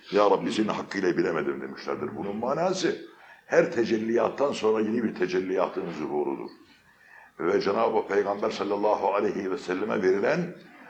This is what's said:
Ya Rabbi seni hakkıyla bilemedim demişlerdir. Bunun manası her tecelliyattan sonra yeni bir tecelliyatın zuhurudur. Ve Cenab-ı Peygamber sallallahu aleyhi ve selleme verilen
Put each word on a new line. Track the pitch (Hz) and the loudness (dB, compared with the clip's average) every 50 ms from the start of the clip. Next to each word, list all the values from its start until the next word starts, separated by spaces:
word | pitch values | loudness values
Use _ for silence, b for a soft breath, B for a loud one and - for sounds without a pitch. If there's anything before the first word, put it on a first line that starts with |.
| - - | -10 0
Ya | 95 101 104 101 | 2 4 6 6
Rabbi | 95 87 85 92 | 4 2 0 -2
seni | - 104 107 101 | 0 0 0 0
hakkıyla | - - - - - 98 92 90 80 | -2 -4 -6 -6 -4 -2 0 0 2
bilemedim | 76 90 92 82 78 71 69 69 67 | 2 0 0 0 0 -2 -2 -4 -6
demişlerdir. | 69 67 69 - - 71 69 67 73 73 71 | -8 -10 -12 -10 -6 -6 -6 -6 -6 -8 -8
Bunun | 73 90 101 101 | -8 -8 -6 -6
manası | 110 117 127 147 160 175 196 185 - 156 135 - - - b b b b b b b b | -4 -4 -2 -2 0 0 0 0 0 -2 -2 -2 -4 -8 b b b b b b b b
her | b 131 170 170 - | b 4 4 4 4
tecelliyattan | - 120 113 95 113 110 110 113 117 113 107 104 98 - 139 143 | 2 0 0 2 0 0 0 0 2 2 2 0 0 0 0 0
sonra | 110 - 107 110 110 110 | 0 0 2 2 2 2
yeni | 110 107 113 123 113 | 2 0 0 0 0
bir | 98 - | -2 -2
tecelliyatın | - 92 90 92 95 92 92 92 92 87 85 - 92 95 87 82 76 | -2 -2 0 0 -2 -2 0 0 0 0 0 -2 -6 -6 -6 -6 -6
zuhurudur. | 76 67 73 73 69 69 67 58 55 55 - - - _ b b b b b b b b b b b b b - | -6 -2 -2 -2 0 -2 -2 -6 -8 -12 -14 -18 -20 _ b b b b b b b b b b b b b -2
Ve | 78 87 101 95 | 0 2 2 2
Cenab-ı | - 98 104 113 113 113 110 104 - | 2 2 2 2 2 2 2 0 0
Peygamber | - 98 104 95 98 101 104 110 107 | 2 2 2 2 2 0 0 -2 -2
sallallahu | 107 - 98 101 101 101 104 107 98 - 95 98 98 | -2 -2 -2 -2 0 2 2 2 2 4 2 2 2
aleyhi | 104 107 98 85 92 98 92 | 2 0 0 -2 -2 -2 -2
ve | 92 | -4
selleme | 87 - 92 90 95 104 110 117 107 | -4 -4 -4 -2 -2 -2 -2 -2 2
verilen | 92 92 95 98 107 127 151 175 170 - - - b b b b b | 4 2 4 4 2 2 2 0 -2 -4 -8 -14 b b b b b